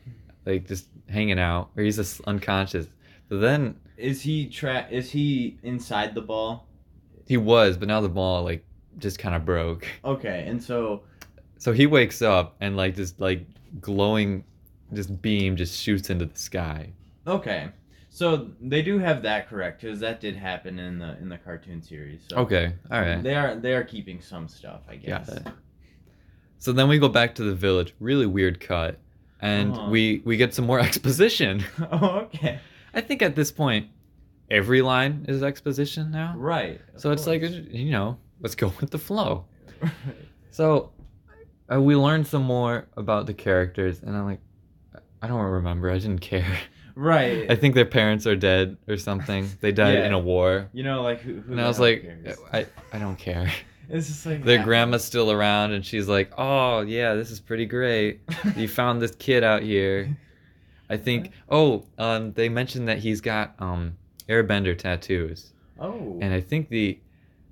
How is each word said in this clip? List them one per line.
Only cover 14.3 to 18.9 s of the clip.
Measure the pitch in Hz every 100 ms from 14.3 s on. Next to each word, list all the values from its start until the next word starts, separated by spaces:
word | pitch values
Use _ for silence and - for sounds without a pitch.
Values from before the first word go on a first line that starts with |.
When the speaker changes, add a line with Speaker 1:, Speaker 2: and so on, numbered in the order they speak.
| 95 - _ _ _ -
Speaker 1:
just | 104 95 92
beam | 110 104 95 90
just | 87 -
shoots | - 101 -
into | 90
the | 82 -
sky. | - 92 82 78 78 - - _ 160
Speaker 2:
Okay. | 190 120 90 71 - _ - -
So | - 175 151 113 -
they | 127 147
do | 160